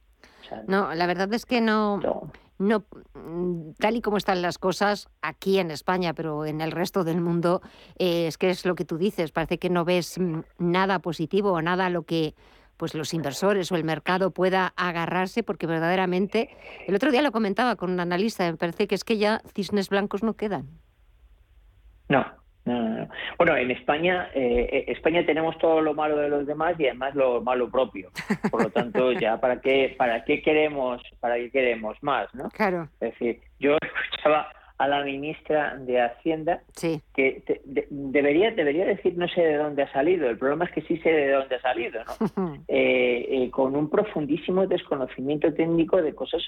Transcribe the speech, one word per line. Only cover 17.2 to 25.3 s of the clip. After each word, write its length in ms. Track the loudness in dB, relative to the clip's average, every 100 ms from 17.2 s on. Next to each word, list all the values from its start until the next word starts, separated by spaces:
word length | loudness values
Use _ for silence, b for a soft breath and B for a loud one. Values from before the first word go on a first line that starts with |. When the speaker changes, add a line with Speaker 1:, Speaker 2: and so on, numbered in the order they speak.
Speaker 2:
lo 120 | 2
comentaba 420 | 2 0 2 0 0
con 160 | -2
un 80 | -2
analista, 500 | 0 0 0 0 -2
me 60 | 0
parece 300 | -4 -2 -2
que 80 | -2
es 80 |
que 140 | 0 2
ya 240 | 2 0 -2
cisnes 360 | -6 -2 0 0
blancos 340 | 0 0 -2
no 120 | -4 -2
quedan. 320 | -4 -4 -6 -16 _ _ _ _ -20 _ _ _ -20 _ -20 -18 0
Speaker 1:
No, 160 | 2 2 -6 _ _ -4
no, 80 | -2
no, 80 | -2 -4
no. 80 | -8 B B 2
Bueno, 180 | 4 4
en 160 | 0
España, 580 | -2 -2 0 0 0 -2 -2
eh, 320 | 2 2 2
eh, 140 | 0 -2
España 380 | -2 0 2
tenemos 320 | 2